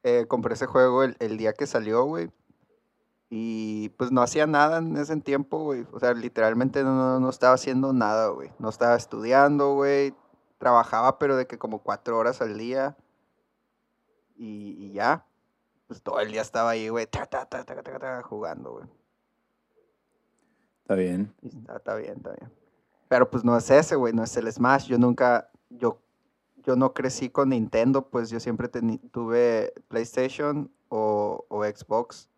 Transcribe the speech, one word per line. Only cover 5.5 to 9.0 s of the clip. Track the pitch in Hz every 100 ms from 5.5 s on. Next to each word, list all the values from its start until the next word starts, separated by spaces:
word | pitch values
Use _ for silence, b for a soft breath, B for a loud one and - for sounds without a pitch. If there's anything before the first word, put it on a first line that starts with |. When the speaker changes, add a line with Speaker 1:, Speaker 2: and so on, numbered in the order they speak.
| 160
Speaker 1:
güey. | 151 131 117
O | -
sea, | 123
literalmente | 120 117 117 110 113 131 139
no, | 135
no, | 131 131 131
no | 127
estaba | 127 127
haciendo | 127 139 127 135
nada, | 131 107 110 110
güey. | 67 69 -
No | 110
estaba | - 120
estudiando, | 117